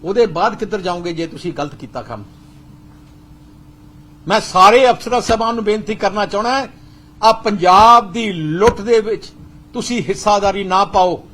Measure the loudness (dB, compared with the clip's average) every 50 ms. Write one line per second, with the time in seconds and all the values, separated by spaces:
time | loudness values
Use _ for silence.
0 | -6 -4 0 0 0 0 0 -2 -2 -2 -2 -4 -8 -8 -8 -8 -6 -6 -8 -6
1 | -6 -8 -6 -6 -8 -8 -10 -10 -10 -10 -8 -8 -10 -10 -10 -16 -20 -14 -14 -14
2 | -12 -12 -14 -16 -16 -18 -20 -20 -20 -20 -20 -20 -20 -20 -20 -20 -20 -20 -20 -20
3 | -20 -20 -20 -20 -20 -20 -20 -20 -20 -20 -20 -20 -20 -20 -20 -20 -20 -20 -20 -20
4 | -20 -20 -20 -18 -6 -2 0 0 0 0 2 6 6 8 8 6 6 4 2 0
5 | -2 -4 -4 -4 0 0 -2 -2 0 -2 -4 -4 -2 -2 -4 -4 -4 -8 -8 -4
6 | -4 -4 -2 -2 -4 -4 -4 -4 -2 -2 -2 -2 -4 -6 -12 -20 -20 -20 -20 -20
7 | -20 -20 -16 0 2 2 2 2 -2 -6 -4 0 4 6 6 8 8 8 8 6
8 | 4 0 -8 -6 -6 -4 -6 -6 -6 -6 -2 2 2 0 0 0 -2 0 0 0
9 | 0 -2 -6 -8 -10 -16 -20 -20 -20 -20 -20 -20 -20 -14 -10 -10 -8 -6 -4 -6
10 | -4 -4 -6 -4 0 0 0 2 2 0 -2 -2 -4 -2 0 0 0 0 2 0
11 | 0 2 0 -4 -10 -18